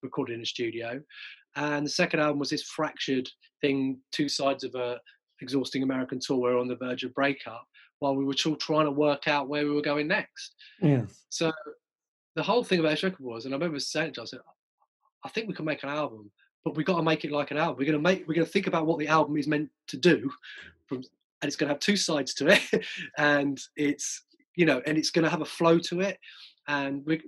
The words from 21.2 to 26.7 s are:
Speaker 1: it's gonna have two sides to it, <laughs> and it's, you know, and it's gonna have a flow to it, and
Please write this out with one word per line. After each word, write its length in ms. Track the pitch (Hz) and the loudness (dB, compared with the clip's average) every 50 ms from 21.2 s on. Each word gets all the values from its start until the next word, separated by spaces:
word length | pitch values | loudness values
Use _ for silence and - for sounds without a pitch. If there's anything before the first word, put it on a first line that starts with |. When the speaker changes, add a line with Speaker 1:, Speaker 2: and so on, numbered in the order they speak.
| _ _ _ - - 147 | _ _ _ -6 -6 -4
Speaker 1:
it's 80 | - | -2
gonna 160 | - 156 143 | -2 0 0
have 80 | 147 - | 0 0
two 160 | - - 202 | 2 2 2
sides 380 | 185 - - 160 143 135 - - | 2 2 0 0 0 0 -2 -2
to 140 | - 139 156 | 0 6 6
it, 360 | 151 151 - - - 190 - - - - | 6 6 4 2 0 0 0 -2 -10 -10
<laughs> 160 | - - - - | -12 -8 -2 2
and 420 | 151 147 147 143 143 143 135 131 - - - | 4 6 6 6 4 2 -2 -4 -8 -10 -4
it's, 480 | - 147 143 147 - - - - - _ _ _ _ _ _ - | -2 0 0 0 -2 -4 -8 -8 -10 _ _ _ _ _ _ 2
you 100 | 170 170 | 4 4
know, 160 | 156 131 127 - | 4 4 2 0
and 120 | 156 156 160 | 0 0 0
it's 120 | 156 - | 0 2
gonna 200 | - 175 160 156 | 2 4 4 4
have 120 | 165 156 | 2 0
a 20 | 151 | -4
flow 320 | - - - 170 165 165 175 | -4 -2 2 6 6 6 6
to 200 | 170 - 175 175 | 4 0 -2 0
it, 180 | 190 202 185 - - - - - - - _ _ - | -2 -2 -4 -8 -14 -20 -20 -20 -20 -20 _ _ -6
and 360 | - | -4